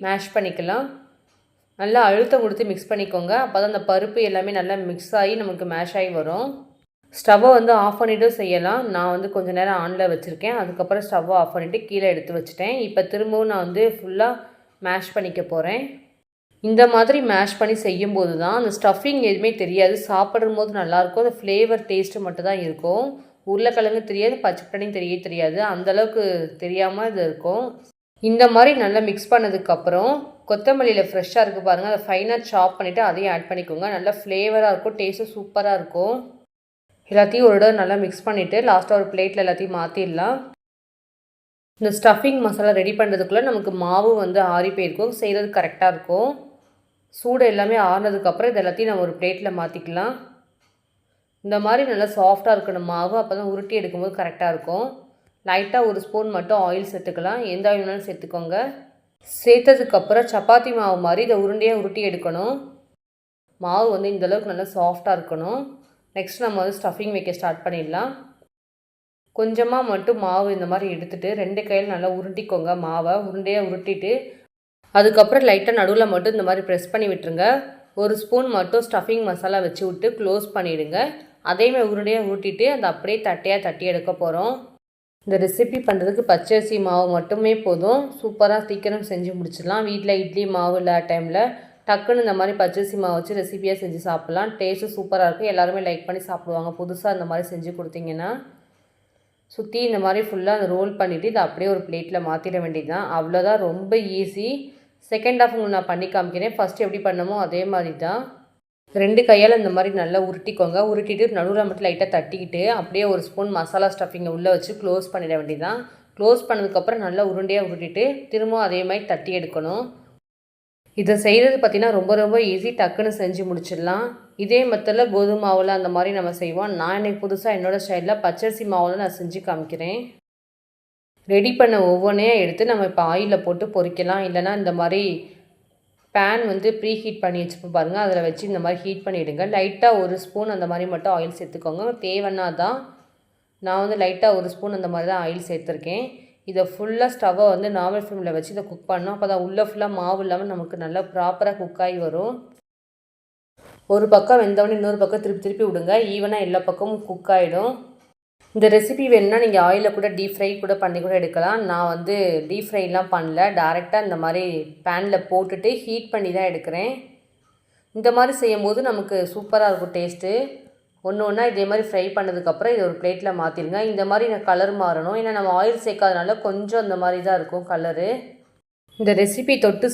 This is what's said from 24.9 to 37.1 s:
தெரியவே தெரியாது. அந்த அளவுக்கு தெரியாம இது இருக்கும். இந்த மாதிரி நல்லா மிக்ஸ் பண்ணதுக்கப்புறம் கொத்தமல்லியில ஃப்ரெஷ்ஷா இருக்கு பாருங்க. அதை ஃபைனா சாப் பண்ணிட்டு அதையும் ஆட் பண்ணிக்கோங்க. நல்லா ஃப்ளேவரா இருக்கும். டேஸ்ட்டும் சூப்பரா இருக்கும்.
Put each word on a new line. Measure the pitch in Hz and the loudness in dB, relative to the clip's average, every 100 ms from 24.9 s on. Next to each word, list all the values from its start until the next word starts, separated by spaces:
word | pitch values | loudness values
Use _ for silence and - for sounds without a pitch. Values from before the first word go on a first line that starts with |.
| 202 | -6
தெரியவே | 175 175 180 | -6 -6 -6
தெரியாது. | 170 160 165 214 | -2 -2 0 -2
அந்த | 180 190 | -2 0
அளவுக்கு | 196 220 220 196 175 160 - | 2 2 0 0 -2 -4 -8
தெரியாம | 175 185 190 196 226 | -6 -2 -2 -2 -4
இது | 196 160 | -2 -4
இருக்கும். | 156 170 208 254 - - _ _ _ 220 | -2 -4 -2 -4 -10 -20 _ _ _ 0
இந்த | 226 247 226 | 6 8 10
மாதிரி | 262 269 | 8 8
நல்லா | 202 214 214 | 2 2 0
மிக்ஸ் | 202 - | -2 2
பண்ணதுக்கப்புறம் | 240 214 185 - 170 - 175 226 294 - - - | 4 4 0 0 0 2 2 2 0 -4 -12 -4
கொத்தமல்லியில | 208 208 269 247 208 190 | 0 2 4 4 2 2
ஃப்ரெஷ்ஷா | 185 180 233 | -2 0 4
இருக்கு | 208 190 185 | 4 2 0
பாருங்க. | 175 202 | 2 0
அதை | 202 208 | -2 0
ஃபைனா | 190 214 233 233 | -2 0 -4 0
சாப் | 196 185 185 | 2 2 2
பண்ணிட்டு | 185 180 214 | -4 0 0
அதையும் | 170 196 | 0 -2
ஆட் | 170 170 | -2 -4
பண்ணிக்கோங்க. | 180 175 160 196 185 | -8 -6 -6 -4 -4
நல்லா | 185 208 | -2 -4
ஃப்ளேவரா | 202 190 214 220 214 | -4 -2 0 2 4
இருக்கும். | 185 220 214 | 2 -2 -4
டேஸ்ட்டும் | 196 196 220 208 | -4 -4 -8 -10
சூப்பரா | 202 208 202 190 | -6 -2 0 0
இருக்கும். | 165 175 196 247 - - _ _ _ _ _ _ - | -2 -2 -2 -2 -8 -20 _ _ _ _ _ _ 0